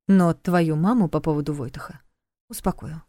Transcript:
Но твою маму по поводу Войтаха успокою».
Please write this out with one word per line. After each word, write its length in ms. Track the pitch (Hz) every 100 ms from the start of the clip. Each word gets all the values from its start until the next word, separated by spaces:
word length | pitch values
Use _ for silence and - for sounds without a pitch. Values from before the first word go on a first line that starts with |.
| -
Но 260 | 190 170
твою 400 | 160 - 175 165
маму 340 | 156 185 247 170
по 120 | 151
поводу 340 | 156 151 147
Войтаха 460 | 147 120 - - 143 _ _ _ _ _
успокою». 540 | 233 190 - 127 160